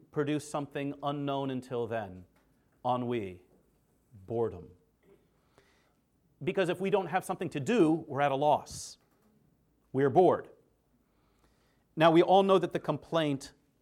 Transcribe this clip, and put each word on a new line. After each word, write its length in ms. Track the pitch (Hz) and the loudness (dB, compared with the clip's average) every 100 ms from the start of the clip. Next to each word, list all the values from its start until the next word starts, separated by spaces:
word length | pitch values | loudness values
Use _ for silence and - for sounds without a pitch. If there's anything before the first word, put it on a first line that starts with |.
| _ | _
produced 400 | 151 147 151 - | -6 -4 -4 -6
something 440 | 156 139 147 139 143 | -10 -10 -10 -10 -8
unknown 480 | 147 147 139 139 135 | -8 -6 -4 -4 -6
until 360 | 127 123 123 117 | -8 -8 -8 -6
then, 380 | 113 101 90 90 _ _ _ _ _ | -6 -8 -14 -20 _ _ _ _ _
ennui, 600 | 123 123 120 120 95 90 _ _ _ _ _ _ _ 104 92 | -4 -4 -4 -6 -6 -12 _ _ _ _ _ _ _ -20 -8
boredom. 380 | 113 110 90 78 _ _ _ _ _ _ _ _ _ _ _ _ _ _ _ _ - | -4 -4 -6 -18 _ _ _ _ _ _ _ _ _ _ _ _ _ _ _ _ -10
Because 280 | 143 196 175 | -6 -2 -2
if 100 | 175 | -2
we 80 | 190 | -2
don't 200 | 196 175 | -2 -2
have 180 | 185 - | -4 -4
something 240 | 180 170 | -6 -6
to 100 | 151 | -6
do, 460 | 135 233 160 160 - | 0 4 4 2 -4
we're 140 | 135 | -2
at 100 | 143 | 0
a 40 | 135 | 2
loss. 600 | 147 127 - - - - _ _ _ _ _ _ _ _ _ | 2 2 -2 -16 -16 -20 _ _ _ _ _ _ _ _ _
We're 140 | 131 139 | -2 2
bored. 400 | 135 175 110 - - _ _ _ _ _ _ _ _ _ _ _ _ _ - | 8 8 8 0 -20 _ _ _ _ _ _ _ _ _ _ _ _ _ 2
Now, 140 | 165 | 4
we 120 | 165 | 6
all 200 | 175 185 | 6 4
know 160 | 196 190 | 6 4
that 140 | 165 | 2
the 60 | - | -6
complaint, 720 | - 147 - 165 151 135 - - _ _ | -6 -6 -4 -2 -2 -4 -8 -20 _ _